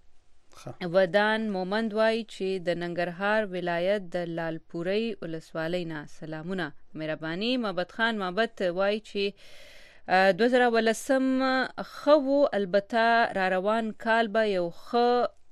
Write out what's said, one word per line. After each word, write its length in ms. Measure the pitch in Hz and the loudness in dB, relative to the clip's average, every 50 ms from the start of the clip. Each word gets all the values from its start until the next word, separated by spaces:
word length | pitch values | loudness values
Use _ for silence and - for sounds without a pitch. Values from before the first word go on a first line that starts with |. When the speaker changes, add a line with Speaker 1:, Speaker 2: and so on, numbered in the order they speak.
| - - - - _ - - - - - - | -20 -20 -20 -20 _ -20 -20 -20 -20 -20 -20
Speaker 1:
ښه. 300 | - - - - - 180 | -16 -14 -14 -10 -8 -6
Speaker 2:
ودان 640 | 175 165 190 190 170 170 208 208 214 220 220 220 214 | 2 4 4 4 4 4 2 4 4 2 0 0 -2
مومند 440 | 196 185 185 185 202 220 226 220 202 | -2 -2 -2 -2 -2 -2 -2 -2 0
وایي 300 | 220 220 226 220 233 214 | 2 2 2 2 0 -4
چې 360 | - - - 190 190 190 190 | -8 -8 -6 -4 -4 -4 -2
د 100 | 165 175 | -2 -2
ننګرهار 720 | 170 170 175 175 170 175 175 180 170 175 196 208 214 220 214 190 | -2 -2 -4 -6 -2 -2 -4 -4 -4 -4 -2 0 2 0 0 -2
ولایت 500 | 180 180 170 175 170 170 175 190 208 214 | -4 -4 -4 -2 -2 0 0 0 0 -2
د 140 | 185 170 - | -2 -6 -6
لالپورې 1000 | 180 175 170 165 170 165 165 160 165 - - - 170 170 185 202 220 226 233 - - | -6 -4 -4 -6 -4 -4 -4 -6 -8 -10 -10 -10 -6 -4 -2 -2 0 -2 -4 -6 -8
ولسوالۍ 640 | - 165 160 160 - - - 165 160 165 180 180 170 | -8 -8 -8 -10 -10 -10 -8 -6 -4 -2 -2 -4 -4
نه 200 | 165 160 151 143 | -4 -8 -8 -10
سلامونه. 680 | - - - 165 156 156 156 160 180 196 185 160 143 - - - - - | -12 -14 -12 -10 -10 -10 -8 -8 -6 -4 -4 -4 -6 -8 -12 -18 -14 -10
مهرباني. 640 | 151 156 156 156 151 160 160 165 185 214 240 262 | -8 -6 -6 -6 -6 -6 -6 -6 -4 -2 -2 -2
محبت 340 | 254 226 202 185 185 180 - | -2 -2 -4 -4 -4 -6 -6
خان 260 | - - 226 233 220 | -2 -2 0 0 0
محبت 440 | 208 190 180 180 214 233 226 - - | -2 -4 -4 0 -2 -2 -2 -2 -2
وایي 380 | 196 175 170 185 196 202 214 220 | -2 -2 0 0 0 0 0 -2
چې 340 | - - - 202 196 202 196 - - - - - - - - - - - - - - | -6 -8 -4 -2 -2 -4 -4 -8 -20 -20 -18 -18 -18 -20 -20 -20 -20 -20 -20 -16 -2
دوه 400 | - 180 185 190 196 185 170 233 | 2 4 6 6 6 4 4 2
زره 220 | 247 254 247 247 240 | 4 4 4 4 4
ولسم 720 | 226 226 226 226 220 - - - 262 262 262 262 262 262 262 262 262 262 254 | 4 4 2 2 0 0 0 0 0 2 2 2 2 2 2 2 2 0 0
ښه 420 | - - - 190 - - - - | -2 -4 -10 -10 -10 -10 -2 4
و، 400 | 285 302 311 262 269 277 285 277 - - | 6 6 6 6 2 4 4 4 4 2
البته 800 | 202 202 180 190 202 202 - 240 226 226 233 233 226 233 - - | -2 -2 2 2 0 0 2 0 2 4 4 4 4 2 2 0
را 140 | 190 185 | 0 0
روان 440 | 185 185 185 185 208 220 226 226 220 | 2 0 0 0 0 0 0 -2 -4
کال 360 | 202 - - 233 220 233 233 | -8 -6 -2 0 2 2 2
به 200 | 208 196 226 220 | 2 2 0 2
یو 220 | 208 190 180 175 170 | 2 2 0 -2 -2
ښه 600 | - - - - 240 240 240 240 240 247 226 - - - - - | -4 -10 -10 -2 2 2 4 4 4 2 2 0 -4 -10 -20 -20